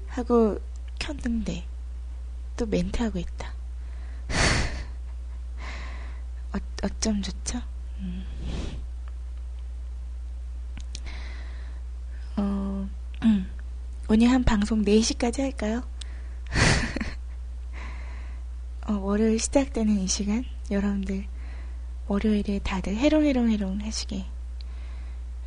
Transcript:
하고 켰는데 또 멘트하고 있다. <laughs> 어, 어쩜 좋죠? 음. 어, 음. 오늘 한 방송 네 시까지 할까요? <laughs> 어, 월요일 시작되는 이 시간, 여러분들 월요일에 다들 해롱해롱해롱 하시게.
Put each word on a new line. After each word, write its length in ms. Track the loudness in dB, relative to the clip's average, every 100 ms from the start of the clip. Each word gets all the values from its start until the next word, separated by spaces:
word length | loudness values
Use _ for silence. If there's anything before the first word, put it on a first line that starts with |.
| -6
하고 520 | -2 4 8 6 4 -4 -8 -8 -6
켰는데 640 | -4 -2 0 0 0 -4 -6 -8 -8 -8 -8 -6 -6 -6 -6 -2
또 100 | 2
멘트하고 540 | 2 2 2 2 0
있다. 340 | -2 -4 -6 -6 -6 -6 -6 -6 -8 -6 0
<laughs> 2250 | 4 6 6 2 0 -6 -6 -6 -6 -6 -6 -6 -6 -6 -6 -6 -6 -6 -6 -6 -6 -4
어, 40 | -4 -4 -2
어쩜 380 | -2 0 0 0
좋죠? 400 | -2 -4 -4 -4 -6 -8 -6 -6
음. 260 | -4 -4 -6 -6 -4 -2 -4 -4 -6 -6 -6 -6 -6 -6 -6 -6 -6 -6 -6 -6 -6 -6 -6 -6 -6 -6 -6 -6 -6 -6 -6 -6 -6 -8 -8 -8 -8 -8 -8 -8 -8 -8 -6 0
어, 500 | 0 2 0 -2 -4 -6 -6 2
음. 280 | 6 6 2 -4 -6 -6 -6 -4 4
오늘 200 | 8 8
한 140 | 8
방송 400 | 8 6 4 4
네 180 | 8 8
시까지 400 | 6 2 0 2
할까요? 420 | 0 0 0 0 -4 -6 -8 -8 -8 -8 -2
<laughs> 2500 | 4 6 6 2 -2 -4 -6 -8 -8 -8 -8 -6 -6 -6 -8 -8 -8 -8 -8 -8 -8 -8 -6 -2
어, 60 |
월요일 460 | 0 2 4 6 4
시작되는 600 | 4 4 4 2 4 4
이 80 | 4
시간, 380 | 0 2 0 0 -6 0
여러분들 540 | 2 2 2 0 -2 -4 -6 -8 -8 -8 -8 -6 -6 0
월요일에 520 | 2 4 4 2 0
다들 360 | 0 0 0 4
해롱해롱해롱 840 | 6 6 6 6 4 4 2 0
하시게. 440 | -2 -4 -4 -4 -4 -6 -6 -6 -6 -6 -8 -8 -6 -6 -6 -6